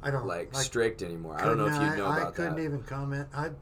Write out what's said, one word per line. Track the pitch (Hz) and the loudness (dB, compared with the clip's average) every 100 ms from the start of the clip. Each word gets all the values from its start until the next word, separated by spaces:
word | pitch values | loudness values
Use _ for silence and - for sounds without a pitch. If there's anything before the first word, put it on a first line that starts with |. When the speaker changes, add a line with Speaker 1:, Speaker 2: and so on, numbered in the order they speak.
Speaker 1:
I | 143 | -2
don't, | 135 110 | 0 0
Speaker 2:
like, | 87 85 135 | -2 -2 -2
Speaker 1:
I | |
Speaker 2:
strict | 131 117 113 - | 0 2 2 2
anymore. | 90 85 82 76 | -6 -6 -6 0
I | 104 | 2
don't | 113 | 4
know | - | 4
if | |
Speaker 1:
couldn't, | 143 147 | 4 2
Speaker 2:
you | 156 | 2
know | - | 2
Speaker 1:
I, | 151 | 2
I | |
Speaker 2:
about | 175 170 | 0 0
Speaker 1:
couldn't | 170 160 | -2 0
Speaker 2:
that. | |
Speaker 1:
even | 156 143 | 0 -2
comment. | - 135 139 139 143 | -4 -4 -2 -4 -4
I've, | 139 160 143 | -4 -4 -4